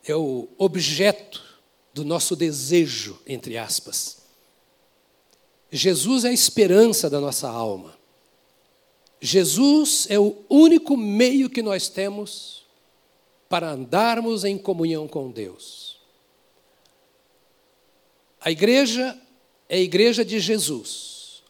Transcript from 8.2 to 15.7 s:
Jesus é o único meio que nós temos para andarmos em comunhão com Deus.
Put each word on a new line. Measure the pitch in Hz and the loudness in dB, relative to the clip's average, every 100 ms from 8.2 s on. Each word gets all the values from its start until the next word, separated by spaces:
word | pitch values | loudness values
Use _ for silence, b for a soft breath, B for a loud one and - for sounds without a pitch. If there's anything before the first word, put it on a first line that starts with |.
| _ _ _ _ _ _ _ _ _ _ | _ _ _ _ _ _ _ _ _ _
Jesus | - 190 170 151 277 302 294 - - | 0 2 2 2 4 4 2 0 0
é | 208 | 2
o | 208 202 - | 2 0 2
único | 277 320 330 - 277 | 8 8 8 4 -2
meio | 208 202 247 269 262 | 0 2 4 4 0
que | 247 | -2
nós | 220 190 - | -2 -4 -4
temos | - 196 208 208 - - - _ _ _ _ _ _ _ _ _ | -4 -6 -6 -12 -14 -18 -20 _ _ _ _ _ _ _ _ _
para | 175 165 | -4 -4
andarmos | 139 127 165 226 233 233 226 | -8 -2 0 2 0 -2 -4
em | 196 196 | -4 -4
comunhão | 196 175 165 160 151 | -4 -2 -2 -2 -6
com | 151 131 | -8 -10
Deus. | 113 98 90 - | -10 -12 -14 -20